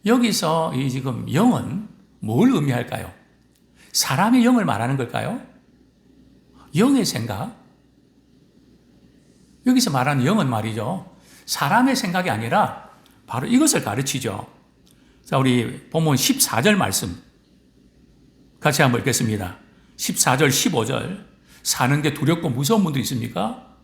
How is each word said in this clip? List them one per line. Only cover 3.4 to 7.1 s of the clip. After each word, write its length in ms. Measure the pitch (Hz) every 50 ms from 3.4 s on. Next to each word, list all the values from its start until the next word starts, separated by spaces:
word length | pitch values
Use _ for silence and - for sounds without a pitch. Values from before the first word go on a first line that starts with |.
| _ _ _ _ _ _ _ _ - -
사람의 520 | - - - - 131 156 190 226 247 254 233
영을 200 | 240 247 240 196
말하는 320 | 151 110 101 113 127 139
걸까요? 440 | 135 120 - - 113 110 139 220 285 - - - _ _ _ _ _ _ _ _ _ _ _ _ - - _ _ - _ _ _ - - - -
영의 300 | 156 220 285 277 254 190
생각? 580 | -